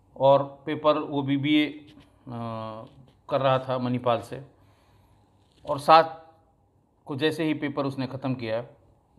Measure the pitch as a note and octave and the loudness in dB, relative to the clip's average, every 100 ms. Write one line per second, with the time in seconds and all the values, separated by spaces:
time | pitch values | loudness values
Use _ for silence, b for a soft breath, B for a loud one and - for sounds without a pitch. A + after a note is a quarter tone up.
0 | _ - C3+ C#3 C#3+ - - D3+ D3+ D3 | _ 2 4 4 2 -10 -8 0 2 2
1 | D3 C#3+ C3+ C#3 C#3+ D3+ D3 - - - | 0 -4 -2 0 2 2 2 -4 -20 -20
2 | - _ - A#2 A#2 A2+ A2 A2 A2+ - | -20 _ -16 -12 -10 -10 -10 -14 -18 -20
3 | - _ - C#3 C3+ C3 B2+ B2+ B2 B2 | -20 _ -4 0 2 2 0 -4 -2 -2
4 | B2 A2+ - C3 C3+ _ b b b b | 0 -2 -4 -14 -16 _ b b b b
5 | b _ _ _ _ _ - C#3+ C#3 D#3+ | b _ _ _ _ _ -8 -2 6 8
6 | D#3+ - - _ _ _ _ _ _ _ | 6 -4 -20 _ _ _ _ _ _ _
7 | - C#3+ D#3 D3+ D#3+ D3 D3 C#3 C#3 C3+ | -10 -2 0 0 -2 -2 -4 -4 -4 -4
8 | B2+ C3 C3+ B2+ A2+ A2+ B2 - _ _ | -8 -6 -6 -6 -4 -6 -8 -18 _ _
9 | _ | _